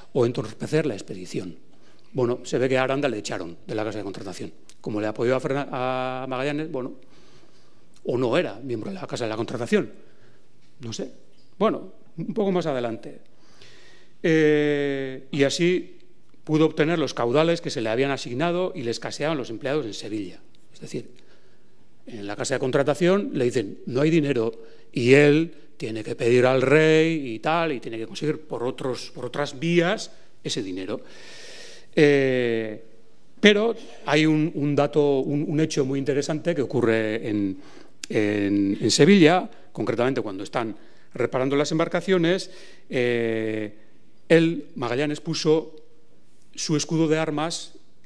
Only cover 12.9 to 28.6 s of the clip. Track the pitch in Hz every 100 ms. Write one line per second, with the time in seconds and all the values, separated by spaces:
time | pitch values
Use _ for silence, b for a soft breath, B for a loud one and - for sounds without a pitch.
12.9 | 113 151 - - b b b b b b
13.9 | b b - 170 160 151 151 147 143 143
14.9 | 139 135 131 - 143 139 - 170 180 -
15.9 | - - - - - - 151 156 165 156
16.9 | 170 131 - 120 143 165 170 - 135 110
17.9 | 117 139 131 123 120 170 175 185 - 117
18.9 | 110 117 - 147 156 107 107 127 151 113
19.9 | 98 104 107 92 - - - - - 156
20.9 | - - - b b b b b b -
21.9 | - - 117 101 104 120 131 131 139 139
22.9 | 143 175 202 269 143 123 123 101 - -
23.9 | 123 156 165 143 127 113 113 B B B
24.9 | 135 120 139 147 151 170 B B - 117
25.9 | 110 107 120 117 123 127 131 127 151 156
26.9 | 156 160 160 131 110 156 170 165 120 -
27.9 | 113 107 98 151 147 - 123